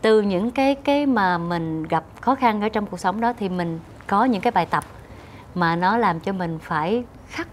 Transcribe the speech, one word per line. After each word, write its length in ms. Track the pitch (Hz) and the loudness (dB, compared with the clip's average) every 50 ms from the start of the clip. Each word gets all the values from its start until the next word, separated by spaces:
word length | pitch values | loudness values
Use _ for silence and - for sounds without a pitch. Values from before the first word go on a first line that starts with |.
từ 200 | - 220 220 214 | 4 4 6 6
những 300 | 202 202 185 175 214 240 | 4 2 0 0 0 -2
cái, 240 | 240 277 269 277 277 | 0 0 2 2 2
cái 300 | 277 - 285 285 285 294 | 0 0 0 2 2 2
mà 320 | 277 247 220 196 180 180 | 2 2 2 2 2 2
mình 460 | 170 170 170 175 170 165 160 160 160 156 | 0 -2 -2 -2 -2 -2 -4 -4 -4 -4
gặp 200 | 160 170 160 165 - - - | -2 -2 -2 -2 -4 -12 -4
khó 140 | - 240 269 | 0 0 2
khăn 260 | 269 262 233 208 208 | 4 2 2 2 2
ở 80 | 208 220 | -2 -2
trong 160 | 220 214 208 | -2 -2 -4
cuộc 140 | - 190 170 | -4 -6 -4
sống 220 | - 185 190 226 | -2 -2 0 0
đó 120 | 233 240 240 - | 0 -2 -2 -2
thì 100 | 208 185 | -4 -4
mình 300 | 180 180 170 170 165 165 - - - - - | -2 -2 -2 -2 -4 -6 -10 -14 -20 -12 -4
có 180 | - 196 202 240 | 0 2 2 4
những 160 | 262 226 180 | 4 2 2
cái 100 | - 233 | 2 2
bài 140 | - 180 165 | 2 2 0
tập 180 | - - 147 - - - - - - - - - - - - - - - | 2 0 -2 -4 -4 -12 -20 -18 -18 -20 -20 -20 -20 -20 -20 -16 -8 -4
mà 200 | 180 170 165 170 | 0 0 2 2
nó 220 | 170 180 185 220 | 2 2 2 2
làm 220 | 240 226 190 165 165 | 4 2 2 0 0
cho 140 | - 196 196 | -2 -4 -4
mình 260 | 185 180 165 165 156 | -4 -4 -4 -6 -6
phải 420 | - - 170 151 156 175 220 247 240 - - - - | -6 -4 -2 -2 0 0 0 -2 -4 -6 -14 -20 -18
khắc 200 | - - - 339 - | -14 -10 -10 -10 -8